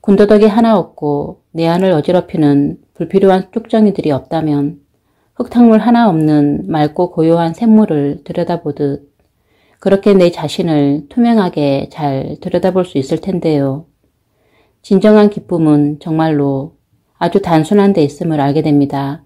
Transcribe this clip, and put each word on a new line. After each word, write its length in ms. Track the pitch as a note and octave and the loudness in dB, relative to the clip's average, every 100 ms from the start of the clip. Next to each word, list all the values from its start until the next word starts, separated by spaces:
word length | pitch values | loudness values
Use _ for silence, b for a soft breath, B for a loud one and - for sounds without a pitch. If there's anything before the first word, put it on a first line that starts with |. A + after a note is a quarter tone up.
군더더기 440 | - G3 G#3 G#3+ G#3+ | 2 2 4 4 4
하나 320 | G3+ A3+ G#3 | 2 2 0
없고 640 | D#3 - D3 C#3+ D#3 F3 _ | -2 -8 -4 -4 -6 -14 _
내 160 | D#3+ E3 | -4 -2
안을 240 | E3+ F#3+ | 0 0
어지럽히는 840 | D#3+ D3 F3+ F3+ E3+ D3 C#3+ C#3+ E3+ _ | 0 0 -2 -2 -2 2 2 0 -6 _
불필요한 540 | _ E3 G3 G3 F#3+ F#3+ | _ -4 0 2 2 -2
쭉정이들이 600 | A#3 A3 A3+ G#3+ G3 - | -10 -4 0 0 0 -2
없다면 720 | C3 - E3 D#3 C#3+ C#3+ - _ _ _ _ _ | -4 -4 -6 -2 -2 -4 -8 _ _ _ _ _
흙탕물 460 | _ B3 A#3+ A#3 A3 | _ -4 4 4 4
하나 280 | A3 A#3 A#3 | 2 2 2
없는 560 | D#3+ D#3 D3+ D3 C#3+ F#3+ | 2 2 2 0 -2 -4
맑고 440 | D#3 D3+ D3+ F3+ | -2 -2 -2 -4
고요한 440 | E3+ D#3+ E3+ E3+ E3 | 0 0 2 0 -2
샘물을 680 | A#3 G#3+ G#3+ D#3 C#3+ D3 | 2 4 4 0 -2 -6
들여다보듯 920 | - F3 E3+ E3+ D3+ C#3+ C#3+ C#3 _ _ _ _ _ _ _ _ | -10 -8 -4 -6 -6 -4 -4 -6 _ _ _ _ _ _ _ _
그렇게 340 | G3 G3 G#3 | 0 2 2
내 160 | G3 F3 | 2 2
자신을 760 | E3+ D#3 - E3+ D3+ C#3+ D3 - | 0 -8 -6 -2 0 0 -2 -6
투명하게 800 | - A#3 A3+ F#3 E3 C#3+ C#3 - | -2 0 2 0 -2 -2 -2 -6
잘 460 | - D3 C3+ C#3 D3+ | -6 -4 -4 -6 -10
들여다볼 440 | F3+ F3 F#3 F#3 F3 | -6 -2 -2 -2 -4
수 120 | C#3+ | -6
있을 220 | C3 D#3+ | -4 -6
텐데요. 640 | - F3+ E3 D3 C#3 C3+ E3 _ _ _ _ _ _ _ _ _ | -4 -4 -2 -2 -2 -6 -12 _ _ _ _ _ _ _ _ _
진정한 480 | - F#3+ G#3+ G#3+ G#3 | 0 2 4 4 4
기쁨은 680 | G3+ - E3+ D#3 D3 D3 D3 | 0 -6 -2 2 2 0 -4
정말로 760 | E3+ D#3 D#3+ D3+ C#3+ C3+ D3+ _ _ _ _ _ | -6 -2 -2 0 -2 -4 -8 _ _ _ _ _
아주 240 | F3 G3 | -2 -2
단순한 520 | G3 D#3+ D#3 G#3 G3+ | 0 0 2 2 2
데 100 | G3 | 2
있음을 360 | D3 - E3+ D#3 | -2 -2 -4 -2
알게 220 | C#3 D3 | -2 -2
됩니다. 640 | D3+ D3 C#3+ C#3+ C#3 D3 | 0 0 0 -4 -8 -10